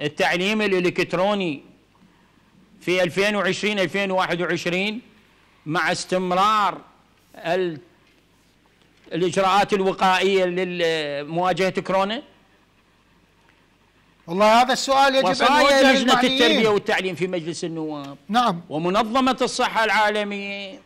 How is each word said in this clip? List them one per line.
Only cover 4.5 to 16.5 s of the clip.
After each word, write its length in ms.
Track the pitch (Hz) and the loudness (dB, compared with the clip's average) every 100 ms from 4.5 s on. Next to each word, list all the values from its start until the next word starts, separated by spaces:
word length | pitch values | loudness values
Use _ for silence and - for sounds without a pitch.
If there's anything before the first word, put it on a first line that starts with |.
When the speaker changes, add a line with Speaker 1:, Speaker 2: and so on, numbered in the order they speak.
| 170 175 180 202 214 - _ _ _ _ _ 151 | -2 -2 -2 -4 -6 -12 _ _ _ _ _ -6
Speaker 1:
مع 260 | 170 160 | -2 -2
استمرار 920 | 180 - 185 185 180 202 214 196 165 - _ _ _ _ - | -2 -4 -4 -2 2 2 2 0 -4 -14 _ _ _ _ -12
ال-، 420 | 175 185 180 151 - _ _ _ _ _ _ _ _ _ _ _ - | -4 -2 -2 -6 -16 _ _ _ _ _ _ _ _ _ _ _ -10
الإجراءات 600 | 160 180 190 190 196 196 | -4 -2 0 2 2 2
الوقائية 720 | 202 190 175 190 185 190 190 185 | 0 0 0 2 2 2 2 0
لمواجهة 1400 | 175 185 175 165 160 147 143 147 165 185 175 190 185 | -2 -4 -2 -2 -2 -4 -8 -6 -4 -2 0 -2 -2
كورونا؟ 420 | - 190 196 233 - _ _ _ _ _ _ _ _ _ _ _ _ _ _ _ _ _ _ _ - | -4 -2 -2 -4 -12 _ _ _ _ _ _ _ _ _ _ _ _ _ _ _ _ _ _ _ -8
Speaker 2:
والله 340 | 175 214 226 | 2 4 6
هذا 120 | 254 | 4
السؤال 420 | 247 - 269 277 269 | 0 0 4 4 4
يجب 100 | 220 | 2
أن 60 | |
Speaker 1:
وصايا 460 | - - 294 277 269 | 2 2 4 4 6
Speaker 2:
يوجه 160 | 269 | 6
Speaker 1:
لجنة 200 | 269 254 | 4 4
Speaker 2:
للمعنيين. 280 | 247 254 262 | 2 2 2
Speaker 1:
التربية 280 | 233 | 2